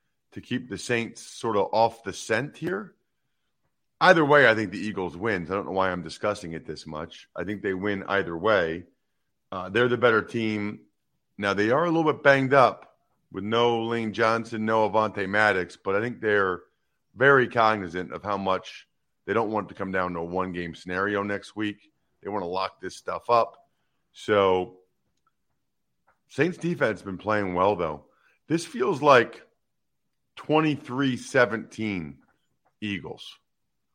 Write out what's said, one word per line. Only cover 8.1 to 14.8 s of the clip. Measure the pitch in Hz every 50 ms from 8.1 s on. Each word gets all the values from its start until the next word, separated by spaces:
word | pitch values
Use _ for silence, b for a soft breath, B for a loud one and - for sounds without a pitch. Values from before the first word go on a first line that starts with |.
| 101 98 95 82 85 82
way. | 87 110 110 98 87 80 - 87 92 _ _ _ _ _ _ _ _ _ _ _ _ -
Uh, | - 92 90 92
they're | 98 117 123 123
the | 120 123
better | 120 123 113 107
team. | 98 - - 120 113 110 107 107 104 104 107 - - _ _ _ _ _ _ _ _ _ _ -
Now, | 202 202 98
they | 95 208 110
are | 120 147 170
a | 175
little | 160 165 160 156
bit | 143 -
banged | - 147 139 135 135 127 131
up | 143 127 110 - - - _ _ _ _ _ _ _ _ _
with | - 98 95
no | 104 113 117 120 120 117 117 113
Lane | 113 117 117 113 110 98
Johnson, | 104 117 110 113 117 113 110 117 110 110
no | 110 110 110